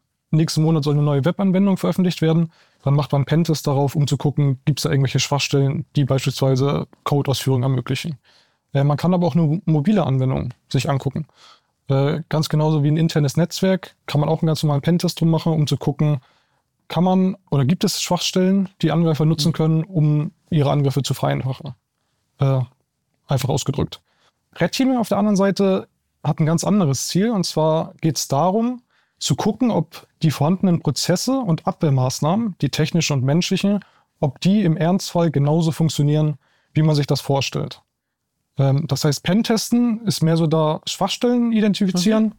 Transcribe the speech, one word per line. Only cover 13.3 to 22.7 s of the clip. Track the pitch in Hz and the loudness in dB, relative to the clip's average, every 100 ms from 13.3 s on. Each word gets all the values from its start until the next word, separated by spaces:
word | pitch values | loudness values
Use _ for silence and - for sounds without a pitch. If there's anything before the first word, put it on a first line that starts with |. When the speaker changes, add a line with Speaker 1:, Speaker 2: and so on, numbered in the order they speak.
| - | 0
Speaker 1:
Netzwerk | 170 - 185 185 - _ - | -2 0 0 0 -4 _ -4
kann | 147 | -2
man | 151 | 0
auch | 160 | 0
einen | 160 | 0
ganz | 151 | 0
normalen | 151 143 | 0 0
Pentest | 165 175 175 - | 0 0 0 0
drum | 165 | 2
machen, | 160 170 | 2 0
um | 160 147 | 0 0
zu | 139 | -2
gucken, | - 143 151 147 - _ _ _ _ _ - | -2 0 0 -2 -6 _ _ _ _ _ -8
kann | 165 | 0
man | 180 185 185 - - | 2 2 2 -2 -2
oder | 143 131 | 0 2
gibt | 185 | 0
es | 185 - | -2 -2
Schwachstellen, | - 175 - 185 185 196 190 - | -2 -2 -2 0 2 2 -2 -2
die | 160 | 0
Angreifer | 160 165 151 156 | 2 2 2 2
nutzen | 160 151 | 2 0
Speaker 2:
Mhm. | |
Speaker 1:
können, | - 160 160 | 0 2 0
um | 160 185 151 151 151 - - | 0 0 2 2 -2 -10 -4
ihre | 160 139 | 0 2
Angriffe | 147 139 139 | 2 0 0
zu | 131 | -4
vereinfachen. | 135 143 139 131 127 139 - _ _ _ _ _ - | -2 -2 -2 -4 -8 -12 -16 _ _ _ _ _ -2
Äh, | 135 135 127 | 0 0 -2